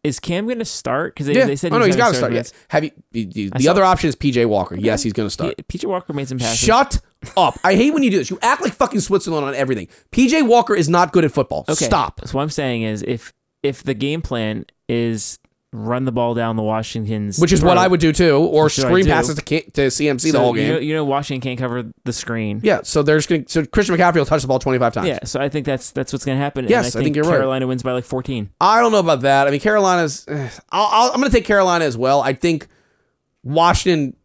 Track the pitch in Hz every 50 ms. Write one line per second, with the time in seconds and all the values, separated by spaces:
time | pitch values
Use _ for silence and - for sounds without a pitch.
0 | - 151 127 - - - 170 180 208 233 254 233 226 - - - - 123 123 139
1 | 170 - _ - 147 139 180 247 262 147 139 135 - 170 156 240 233 190 180 196
2 | 240 226 165 127 135 117 117 117 117 - _ - _ _ - 151 156 151 _ -
3 | _ _ - 113 110 92 87 110 101 98 92 131 131 156 180 196 190 185 185 175
4 | - 156 127 _ - 143 123 120 117 113 104 98 90 - 90 95 101 113 110 104
5 | - 113 98 - 107 95 - - 76 - - - - - - - - 196 190 180
6 | - - 151 143 139 127 131 127 120 113 113 226 - 214 220 254 277 269 - -
7 | _ _ _ _ - - - 196 175 131 - - - 185 196 190 240 294 311 302
8 | 277 240 196 180 127 - 190 - - 233 277 - 359 247 - - 262 - - 208
9 | - - 190 190 - 180 165 151 139 139 135 131 139 131 131 107 87 - - _
10 | _ _ - 240 262 240 302 320 294 226 233 240 233 - 208 180 160 143 175 175
11 | 180 175 - 180 165 143 - 147 131 - 143 - - - 156 - 156 117 214 160
12 | 113 73 - - - - - 135 143 156 - - 143 131 120 117 113 110 107 104
13 | - - 123 110 - - _ _ _ _ _ _ - 139 131 - - 139 135 104
14 | 131 139 151 165 160 - 131 117 110 107 110 110 - _ _ _ _ - 117 117
15 | 117 117 113 107 - - - - _ _ _ _ _ _ - 110 107 113 120 127
16 | 131 131 113 123 120 117 117 117 117 113 113 110 110 107 110 110 110 - - 117
17 | 107 104 110 107 104 101 95 151 175 156 190 165 151 175 180 180 185 185 180 160
18 | 160 160 151 - 180 165 143 139 165 170 - 156 156 151 - - 135 123 180 185
19 | 190 - 165 160 160 - 156 143 - - 151 165 - - _ - 139 135 - -
20 | 143 147 139 120 156 160 147 123 123 123 117 110 - - 160 160 127 151 156 160
21 | 151 139 135 143 143 - 143 131 120 135 123 120 131 123 120 123 117 113 - _
22 | _ 127 120 - - 120 117 113 110 104 104 107 113 214 180 - - - - 156
23 | 143 151 151 156 151 - 175 156 127 - - 165 151 - - 214 202 - 180 165
24 | 180 175 165 170 143 - 160 151 127 127 131 127 - 135 127 123 123 117 - 117
25 | 95 - 131 - - - - 123 139 143 143 156 131 143 135 131 - - - 139
26 | 131 - - 131 - 139 131 135 143 143 - 139 127 107 - 143 - 123 120 113
27 | 135 156 147 151 151 165 170 139 135 135 131 131 131 127 131 123 120 131 123 127
28 | 120 - 139 127 123 - 135 117 104 101 _ _ - 190 220 233 240 233 220 208
29 | 175 165 156 127 123 139 135 139 139 139 143 143 - 214 214 214 196 185 180 175
30 | 165 147 143 - - - 147 147 135 117 - - _ _ - 185 214 208 - 220
31 | 240 247 247 247 277 269 196 233 - - 208 202 190 185 175 170 160 143 117 113
32 | 127 131 139 143 117 135 135 - - 170 165 147 - _ _ _ _ _ _ _
33 | _ _ _ _ _ _ _ _ _ 123 143 165 170 175 175 - - 185 175 156
34 | 143 123 - _